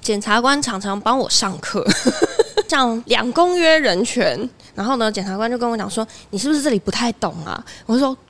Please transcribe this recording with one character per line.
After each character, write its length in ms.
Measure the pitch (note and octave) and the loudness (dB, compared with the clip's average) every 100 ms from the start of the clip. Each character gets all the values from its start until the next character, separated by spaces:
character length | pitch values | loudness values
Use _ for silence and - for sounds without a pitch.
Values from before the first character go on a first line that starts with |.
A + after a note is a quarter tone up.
检 180 | - G#3 | -4 -4
察 200 | G#3 G#3+ | 2 2
官 220 | B3 C#4+ | 4 2
常 180 | C4+ G3 | -2 -4
常 200 | G3+ G3+ | -4 -4
帮 180 | G#3+ C4 | 0 0
我 100 | G#3+ | 2
上 280 | - G3 F#3 | 0 0 -6
课。 260 | - G3+ - | -6 -2 0
<laughs> 60 | - B3+ - - - A4+ - - | 0 0 0 -2 0 0 0 0
像 340 | D4 B3 A3+ A#3+ | 2 2 0 0
两 240 | A3+ A3+ | 0 2
公 220 | A#3+ F4+ F4+ | 2 2 4
约 220 | E4 D#4+ | 4 4
人 260 | C4 F3 | 4 2
权， 460 | A#3 A#3+ E3 B2 A#3+ - - | 0 2 0 0 -6 -12 -16
然 100 | - | -6
后 120 | G#3 C4 | -2 0
呢， 160 | A3 | 0
检 120 | G#3+ | -2
察 140 | G3 F#3+ | -4 -2
官 140 | A3+ | -2
就 40 | B3 | -2
跟 140 | A#3+ | -2
我 80 | A3+ | -2
讲 100 | G3+ | -4
说 200 | A3 A3 - - | -4 -6 -8 -8
：“你 80 | G3 | -4
是 100 | B3+ | 0
不 60 | D4+ | 2
是 40 | |
这 120 | C#4+ | 2
里 80 | G#3+ | 0
不 100 | - | 0
太 220 | G#3 A#3 | -2 -2
懂 180 | G#3+ F#3+ E3+ D#3 | -2 -4 -6 -8
啊？” 180 | - - - - | -10 -10 -14 -2
我 140 | A#3+ | 2
说 180 | C4+ C4+ | 2 -2